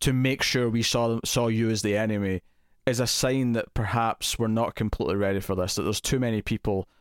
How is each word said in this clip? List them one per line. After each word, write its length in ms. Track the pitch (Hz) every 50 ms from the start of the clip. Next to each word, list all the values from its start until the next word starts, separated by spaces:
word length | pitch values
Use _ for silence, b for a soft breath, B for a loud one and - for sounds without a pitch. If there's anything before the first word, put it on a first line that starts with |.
to 120 | - 143 131
make 300 | 127 127 131 135 - -
sure 280 | - - 127 123 117
we 120 | 110 117 110
saw, 380 | - - 123 117 117 113 117 -
saw 240 | - - 131 120 117
you 220 | 113 110 117 110
as 120 | 113 104 -
the 140 | 104 101
enemy 440 | 104 110 110 107 101 101 95 95 90 - - _ _ _ _ _ _ -
is 140 | 135 123 117
a 60 | 123
sign 460 | 113 - - - 127 131 135 131 123 113
that 200 | 113 - - -
perhaps 640 | - 110 95 98 117 113 113 - - - - - -
we're 80 | 117 110
not 260 | 110 113 117 - -
completely 420 | - 110 104 - - - 71 95
ready 240 | 101 101 98 98 98
for 140 | 95 - 98
this, 200 | 92 90 104 -
that 80 | - 78
there's 180 | 90 104 -
too 180 | - - 143 131
many 220 | 127 120 113 104
people 480 | - - 117 107 - 110 101 95 92 _ _ _